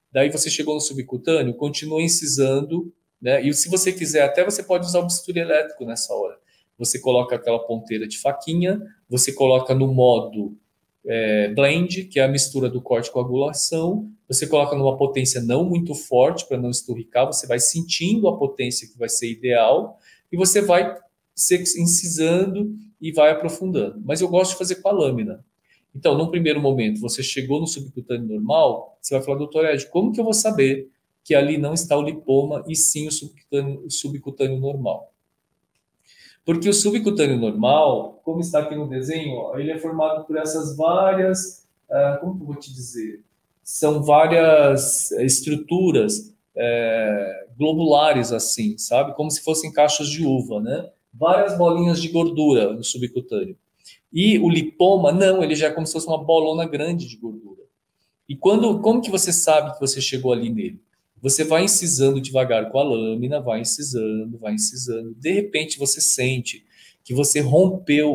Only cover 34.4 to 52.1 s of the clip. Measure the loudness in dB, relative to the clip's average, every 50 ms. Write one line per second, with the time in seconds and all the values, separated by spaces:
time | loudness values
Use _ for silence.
34.4 | -2 -2 -2 -2 -4 -4 -4 -4 -4 -4 -6 -6 -8 -16 _ _ _ _ _ _
35.4 | _ _ _ _ _ _ _ _ _ _ _ _ _ _ _ _ -20 -20 _ _
36.4 | _ -2 -2 0 2 2 2 2 2 0 0 0 0 0 0 2 2 2 2 0
37.4 | -2 -2 0 0 2 4 4 6 4 4 2 0 -2 -8 -12 _ -8 -6 -6 -4
38.4 | -4 -2 0 -2 -2 -2 -4 -6 -6 -6 -6 -6 -6 -6 -6 -6 -6 -6 -8 -8
39.4 | -8 -8 -6 -6 -6 -6 -6 -6 -8 -6 -4 -2 -2 -2 -2 -4 -6 -6 -4 -4
40.4 | -4 -4 -4 -6 -6 -6 -4 -2 0 0 2 2 2 2 2 2 2 0 0 -2
41.4 | -4 -8 -12 -18 _ _ _ _ _ -2 0 2 2 2 0 -2 -4 -6 -8 -8
42.4 | -8 -10 -12 -12 -12 -16 -16 -16 -14 -14 -12 -10 -10 -10 -12 -14 _ _ _ _
43.4 | _ _ _ _ -14 -12 -4 0 0 2 2 2 2 4 6 6 6 6 6 6
44.4 | 6 8 8 8 8 6 4 2 0 -2 -2 -2 -4 -4 -2 0 0 2 0 0
45.4 | 0 -2 -4 -4 -4 -2 0 2 2 4 4 4 2 2 -2 -6 -8 -12 _ _
46.4 | _ _ -6 -2 -2 0 0 0 0 0 0 0 0 0 -2 -2 -4 -6 -8 -12
47.4 | -16 -14 -6 -2 0 0 2 2 4 4 6 6 6 6 4 2 0 0 -2 -2
48.4 | -2 -2 -2 -2 -2 -2 -2 -4 -2 0 2 2 2 0 -2 -4 -4 -4 -4 -4
49.4 | -2 -2 -2 -2 -4 -2 2 4 4 4 2 0 -4 -4 -4 -2 0 0 0 0
50.4 | -2 -4 -4 -4 -4 -4 -4 -6 -8 -10 -16 _ _ _ -6 0 2 2 4 4
51.4 | 2 2 2 2 2 2 4 2 2 2 2 0 -2 -2